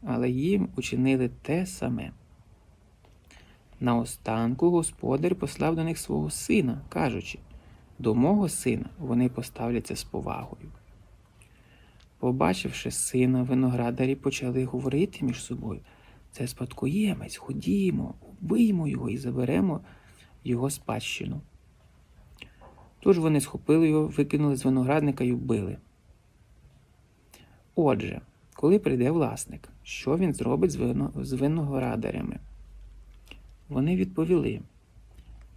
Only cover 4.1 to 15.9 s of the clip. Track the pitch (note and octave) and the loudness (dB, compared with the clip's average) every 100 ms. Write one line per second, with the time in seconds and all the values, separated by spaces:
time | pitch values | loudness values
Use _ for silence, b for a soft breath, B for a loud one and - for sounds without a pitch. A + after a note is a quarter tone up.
4.1 | - - A2+ A#2 B2+ F3 F3 D#3+ - - | -6 -4 0 0 4 4 4 0 -4 -2
5.1 | C#3 F3 F3+ C#3+ - D3+ E3 D#3+ E3 - | 0 0 -2 -4 -2 0 0 -2 -4 -4
6.1 | D3 D3+ - - A3 C3+ C3 - E3+ D3 | -2 -2 -6 0 2 2 -2 -6 -2 -2
7.1 | G2+ - - - b b b b - A2+ | -2 -8 -14 -18 b b b b -4 0
8.1 | A2+ C#3+ G#3 F3+ - B2+ A2+ - - C3+ | 4 4 4 2 0 0 -2 -4 -10 -2
9.1 | A#2+ B2 B2 - - A#2+ A#2 - - - | 2 2 0 -10 -6 -2 -2 -4 -8 -8
10.1 | - - - - - - - - - - | -6 -6 -6 -8 -14 -18 -20 -20 -20 -20
11.1 | - - b b b b b b b b | -20 -20 b b b b b b b b
12.1 | - B2+ C3 D#3+ F#3 - - C#3 - - | -4 -2 2 2 2 -2 -6 -6 -4 -2
13.1 | B2+ B2+ B2+ B2 B2+ B2+ B2 A#2+ A#2+ C3 | 2 4 4 2 2 2 2 -2 0 0
14.1 | C3+ C#3 C3+ B2+ B2+ C3 B2+ C3 C#3 G3 | 0 -2 -2 -2 -2 -2 -2 -2 0 0
15.1 | - C3 - - A#2+ - - - | 0 -4 -4 -8 -8 -8 -10 -12